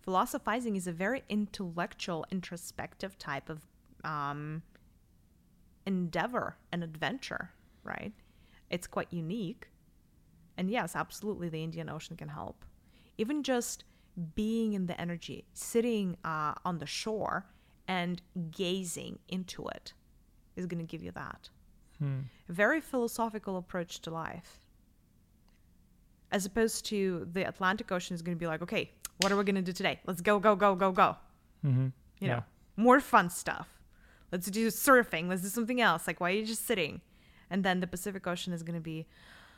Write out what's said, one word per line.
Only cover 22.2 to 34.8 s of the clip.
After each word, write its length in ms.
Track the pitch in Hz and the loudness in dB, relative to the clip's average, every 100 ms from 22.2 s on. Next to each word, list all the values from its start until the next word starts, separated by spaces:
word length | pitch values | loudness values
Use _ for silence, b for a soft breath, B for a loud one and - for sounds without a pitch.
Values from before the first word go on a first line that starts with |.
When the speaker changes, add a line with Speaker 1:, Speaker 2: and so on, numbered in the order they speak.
| 131 B B | -6 B B
Speaker 1:
A 40 | |
very 280 | 175 208 311 | 2 4 4
philosophical 760 | - 262 233 - 226 214 - 190 | 0 -2 0 0 -2 -4 -6 -6
approach 440 | 175 185 170 - | -4 -6 -6 -8
to 100 | - | -8
life. 480 | 160 156 - - - - - _ _ _ _ _ _ - - - - - _ - _ - | -6 -6 -10 -16 -20 -20 -20 _ _ _ _ _ _ -20 -20 -20 -20 -20 _ -20 _ -4
As 140 | 202 190 | -2 0
opposed 400 | 233 226 - - | 2 2 2 -2
to 400 | 208 190 175 170 | 0 2 0 -2
the 160 | 175 185 | -2 -2
Atlantic 440 | - 185 208 233 | 0 0 0 0
Ocean 240 | 180 - 175 | -2 -2 -6
is 60 | |
gonna 140 | 165 170 | -4 -2
be 120 | 170 | -2
like, 140 | 160 | -4
"Okay, 300 | 180 208 - - - - | -2 -2 -4 -8 -8 0
what 100 | 196 | 4
are 60 | 202 | 4
we 60 | |
gonna 180 | 202 196 | 4 2
do 100 | 175 | 0
today? 300 | 165 185 135 - | 0 0 0 -2
Let's 160 | 175 | 0
go, 180 | 180 208 | 4 6
go, 160 | 202 202 | 8 8
go, 200 | 202 185 | 8 6
go, 160 | 190 | 4
go." 260 | 185 180 - - - _ - | 6 6 4 -8 -20 _ -2
Speaker 2:
Mm-hmm. 220 | 143 127 131 | 2 4 2
Speaker 1:
You 60 | - - - | -4 -14 -4
Speaker 2:
Yeah. 160 | 190 117 | -2 0
Speaker 1:
know, 80 | - - - - | -4 -12 -10 4
more 240 | 233 262 | 8 8
fun 300 | - 226 175 | 8 4 4
stuff. 520 | - - - - - - b b b b | 0 -4 -6 -8 -16 -20 b b b b
Let's 200 | 196 185 | -6 -2
do 160 | 202 226 | 0 2
surfing. 640 | 208 | 4